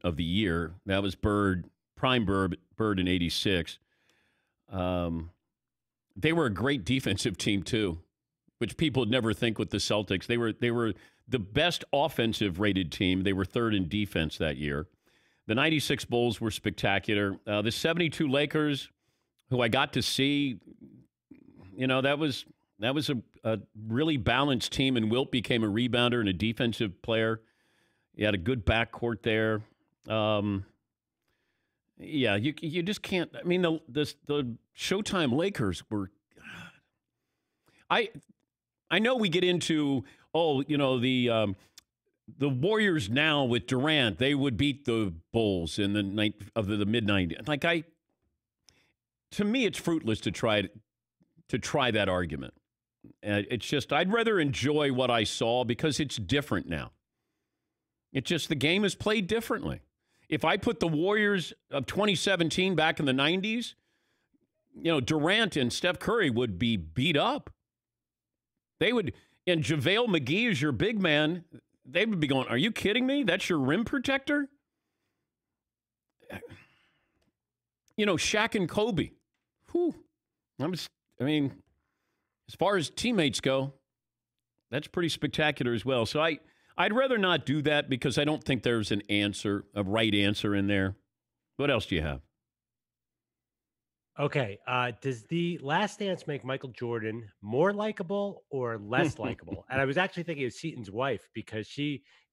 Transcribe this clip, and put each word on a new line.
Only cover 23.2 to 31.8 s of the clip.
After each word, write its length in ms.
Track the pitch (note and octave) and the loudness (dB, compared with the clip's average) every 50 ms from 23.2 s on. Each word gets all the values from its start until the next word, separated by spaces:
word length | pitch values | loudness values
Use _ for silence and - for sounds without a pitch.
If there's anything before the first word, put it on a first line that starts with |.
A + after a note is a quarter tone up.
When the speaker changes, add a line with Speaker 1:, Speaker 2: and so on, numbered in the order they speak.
| - - _ _ - | -4 -8 _ _ -2
Speaker 1:
a 160 | A2+ A2+ G2+ G2 - _ G#2+ A2 | -2 -2 -2 -4 -10 _ -14 -6
really 300 | A2 A2+ B2 D#3 E3 D#3 | -4 -2 0 2 2 0
balanced 540 | C3 G2 A#2+ A#2 C3 C#3+ D3 C3+ A2 - - | 2 2 2 4 4 4 2 2 0 0 -2
team, 260 | - - C3+ C3+ C3 | 0 0 2 2 2
and 140 | A#2 A2 G#2+ | 2 2 2
Wilt 200 | A2+ B2+ D3 - | 2 2 0 0
became 320 | - B2 G2 - C3 A#2 A2+ | -2 -2 0 2 2 2 2
a 40 | |
rebounder 520 | G#2 G2 A2+ B2 A#2+ A2 A#2+ A#2+ A#2+ A#2+ A#2+ | 2 2 0 0 2 2 2 4 4 2 2
and 100 | A2 G2 | 2 2
a 40 | F#2 | 2
defensive 680 | E2 G#2 A2 A#2 - C3 A#2 A2+ - A#2 G2+ E2+ - | 2 0 -2 0 0 -2 -2 0 0 -2 -4 -4 -6
player. 400 | - - A2+ A2+ A2+ A2+ A2+ A2 - _ _ _ _ _ _ _ _ _ _ _ _ _ _ | -4 0 0 2 2 0 0 -4 -8 _ _ _ _ _ _ _ _ _ _ _ _ _ _
You 120 | - G#2 | 0 0
had 80 | G#2+ G#2 | 0 0
a 60 | F#2 | 0
good 260 | E2 A#2 C3+ A#2+ - | 0 -2 -2 0 0
backcourt 580 | - A2 A2+ A#2 - - - A#2+ A#2 A#2 - - | 2 2 2 2 0 -4 -6 -4 -4 -4 -2 0
there. 380 | A#2 A2 A2 A2 A2 A2 G#2+ G#2+ - _ _ _ _ _ _ _ | 0 2 2 2 2 0 -2 -4 -10 _ _ _ _ _ _ _
Um, 580 | - A2 A2 G#2+ G#2+ G#2+ G#2 G2+ G#2 G2+ G2 G2 - _ _ _ _ _ _ _ _ _ _ _ _ _ _ _ _ _ _ _ _ _ _ | -4 -2 0 2 2 2 2 0 0 -2 -2 -4 -8 _ _ _ _ _ _ _ _ _ _ _ _ _ _ _ _ _ _ _ _ _ _